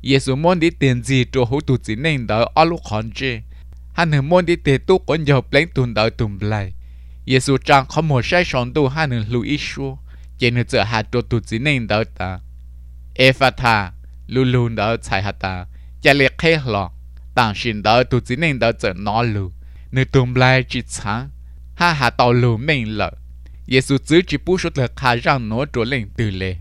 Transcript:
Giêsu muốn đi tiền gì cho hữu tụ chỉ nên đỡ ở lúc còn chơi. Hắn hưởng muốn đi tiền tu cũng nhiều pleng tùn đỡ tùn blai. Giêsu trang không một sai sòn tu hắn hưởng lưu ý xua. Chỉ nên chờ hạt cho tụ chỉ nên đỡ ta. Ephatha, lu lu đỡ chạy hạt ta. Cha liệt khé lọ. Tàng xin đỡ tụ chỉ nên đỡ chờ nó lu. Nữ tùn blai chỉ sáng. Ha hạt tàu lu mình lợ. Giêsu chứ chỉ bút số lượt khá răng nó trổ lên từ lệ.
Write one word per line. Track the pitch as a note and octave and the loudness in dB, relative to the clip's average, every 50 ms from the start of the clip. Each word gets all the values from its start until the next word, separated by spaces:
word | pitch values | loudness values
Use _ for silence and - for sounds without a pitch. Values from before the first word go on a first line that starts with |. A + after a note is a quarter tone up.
| - | 2
Giêsu | B2 C3+ C3+ - C3+ C3 | 2 2 2 2 0 -2
muốn | C3+ D#3+ E3+ F#3 F3 | 2 4 2 4 4
đi | D#3 E3+ | 2 0
tiền | - - D3 C3+ B2+ B2 A#2 | 2 2 2 2 2 0 0
gì | A#2 C3+ C3 B2 - | 0 2 2 2 2
cho | - C3 B2 | 2 0 0
hữu | A2 A#2+ D3 | 2 0 -2
tụ | - - C3 A#2+ - | 0 0 0 0 0
chỉ | - G#2+ | -4 -6
nên | A2 C#3+ D#3+ D3+ C3 A#2 | -2 -2 -2 -2 -2 -2
đỡ | G2+ G#2 A2+ A#2 A2 - | -2 0 0 0 2 4
ở | D3+ D#3+ | 2 2
lúc | E3 F3 E3 - - | 4 2 -4 -6 -4
còn | G#2+ G#2+ A2 A2+ G2+ | -4 -4 -4 -4 -6
chơi. | - C3+ C3 A#2+ G#2+ - - - - - - - - - - - | -4 -4 -4 -4 -6 -10 -16 -18 -18 -18 -18 -18 -18 -18 -8 -2
Hắn | - E3+ E3 | 0 2 4
hưởng | D3+ C#3+ C3+ D3 | 4 2 4 4
muốn | F3 F3+ F3+ | 4 4 4
đi | D#3+ E3+ | 4 0
tiền | E3 - D3+ C3+ C3 - | 2 2 2 2 2 4
tu | - F#3 F#3 | 2 2 2
cũng | - - C#3 E3 D#3 | 4 0 -2 0 2
nhiều | C#3 C#3+ C3 | 2 2 2
pleng | - - - C#3 D#3+ F3 - | 2 4 2 2 2 2 0
tùn | C#3 B2+ A#2+ A2 | -2 -2 0 0
đỡ | G#2+ G#2+ A#2 - | 0 0 0 0
tùn | - A#2+ G#2+ G#2 | -2 -4 -4 -2
blai. | F#2+ G#2+ G#2+ A2 G#2+ G2 F#2+ G2 - - - - - - - - - - | -4 -4 -4 -2 -4 -4 -6 -10 -12 -16 -16 -18 -18 -18 -18 -18 -16 -2
Giêsu | - B2+ C3 B2 C#3 C#3 | 2 2 2 4 2 0
trang | C3 - - D3 C#3 C3 | 0 4 6 6 6 6
không | - - D#3 E3 | 2 -2 -2 0
một | D#3 C#3+ B2 A2 | 2 2 2 2
sai | - F3+ F3 F3 | 2 2 2 2
sòn | - - C3 A#2+ B2 B2 | 2 0 -2 -2 0 0
tu | D#3 C#3+ | 0 0
hắn | B2+ C3+ D#3+ D#3+ C#3 | 2 0 -2 -2 -2
hưởng | B2 A#2 G#2+ G#2+ | -2 -2 -2 -2
lưu | A#2+ A#2+ | -2 -2
ý | A2+ A2 C#3+ | -2 -2 -4
xua. | D3 - - - - C#3 C3+ C3+ - - - - - - - - | -4 -4 -8 -8 -8 -8 -8 -8 -12 -16 -18 -18 -18 -18 -18 -4
Chỉ | - B2+ A#2+ | 0 2 2
nên | A#2+ A#2+ A#2 | 2 2 0
chờ | - C3+ A#2 G2 | 2 2 2 2
hạt | G#2+ A#2 A2 G#2+ - | 2 0 -2 -2 0
cho | - A#2+ | -2 -2
tụ | A#2 - B2 A2+ | 0 0 -2 -2
chỉ | - - A2 A2 | -2 -2 -6 -2
nên | B2+ D3+ C#3+ B2+ A2+ | 0 0 0 0 0
đỡ | G2 G#2 G#2+ A2+ - - | 0 0 -2 -2 -4 -6
ta. | - G2+ F#2 F#2 F2+ - - - - - - - - - - - - - - - | -8 -6 -6 -6 -10 -12 -16 -18 -18 -18 -18 -18 -18 -20 -18 -20 -18 -18 -14 0
Ephatha, | - C3 C3 C3 - C3+ B2+ - - B2+ A#2+ A2+ G#2 G2 F2 - - - - - - - | 4 4 4 4 4 2 2 2 2 2 2 2 2 0 -4 -10 -16 -20 -20 -20 -18 -12
lu | - G#2 B2+ C3 | -4 0 0 2
lu | B2 B2 B2 A#2+ A#2 | 2 2 2 0 0
đỡ | A2+ A2 G2+ A2 A#2 | -2 -2 -2 -2 -2
chạy | A#2 - - A#2 A2+ G#2 | -4 -4 -4 -2 -2 -2
hạt | G2+ | -4
ta. | G2 - - F#2+ F#2 F2+ F2+ - - - - - - - | -4 -4 -6 -6 -6 -8 -10 -14 -16 -18 -18 -18 -18 2
Cha | - D3 C#3 | 4 4 6
liệt | C#3+ C3+ B2+ - | 6 4 2 2
khé | - - E3 E3 D#3 C3+ | 2 2 2 2 2 0
lọ. | B2+ G#2+ G2+ F#2+ F2 - - - - - - - - - | -2 -2 -2 -2 -4 -8 -14 -18 -18 -18 -18 -18 -2 2
Tàng | B2+ A#2 A2 G2+ | 2 2 2 0
xin | - - A#2+ A2 G#2+ F#2+ | -2 -4 -4 -4 0 2
đỡ | G#2+ A2 B2 B2+ | 4 4 4 4
tụ | A#2+ C3 A#2+ | 2 0 -2
chỉ | - - B2+ | 0 -2 -4
nên | C3 E3+ D#3+ C#3 A#2+ | -2 0 -2 0 2
đỡ | A2+ A#2 | 0 0
chờ | A2+ - - G#2 F#2 | 0 0 -4 -4 -4
nó | F2+ G2+ G#2 G#2 A2 | -4 -6 -2 0 0
lu. | A#2+ A#2 G#2+ G2+ F#2+ F2+ - - - - - - - - | 0 0 -2 -2 -4 -6 -10 -14 -18 -18 -18 -18 -16 -4
Nữ | - C3 C3 | -2 -2 -2
tùn | - - C3+ B2+ B2 B2 | 2 2 2 2 2 2
blai | B2+ B2+ B2+ C3 C3 B2+ | 2 4 4 4 2 0
chỉ | - - B2+ - | -2 -6 -8 -8
sáng. | - - - - G#2 G#2 A#2 C3+ C#3+ - - - - - - - - - | -8 -12 -8 -6 -4 -4 -4 -6 -10 -14 -16 -18 -18 -18 -18 -18 -18 -4
Ha | - F3 F3 D#3+ | 0 0 0 2
hạt | C#3 C3 A#2 | 2 2 0
tàu | - - B2 A#2+ B2 | 4 4 4 4 6
lu | B2 B2 B2 A#2 | 4 4 2 2
mình | G#2+ B2+ D#3 D#3 C3 A2+ G#2+ G#2+ | 0 0 0 0 0 0 -4 -2
lợ. | G#2 G2 D#2+ - - - - - - - - - - - | -2 -2 -4 -4 -10 -18 -20 -18 -20 -18 -18 -18 -18 -6
Giêsu | - B2 C3 C3 - C#3+ | 2 2 2 4 4 0
chứ | C3 - - D3+ E3+ F#3+ | 0 2 4 4 4 4
chỉ | - - E3+ - | 2 -4 -4 0
bút | - F#3 F#3 | 0 -2 0
số | - E3+ - | 0 -4 -2
lượt | C#3 B2 A2+ - | -2 -2 -2 -4
khá | - C3+ B2+ A#2+ | 0 0 2 2
răng | A#2+ - E3+ C#3+ C3+ A#2 G#2+ | 2 2 0 0 0 0 -2
nó | A2 A#2+ C#3 C#3+ - | -2 -2 -4 -2 -2
trổ | B2 A2 | -2 -2
lên | A#2+ C#3 B2+ G#2+ G#2 - | 0 -2 -4 -4 -6 -4
từ | - A#2 G#2+ | -2 -2 -2
lệ. | F#2+ F#2 F#2+ F#2+ F2+ E2+ | -2 -2 -4 -4 -6 -8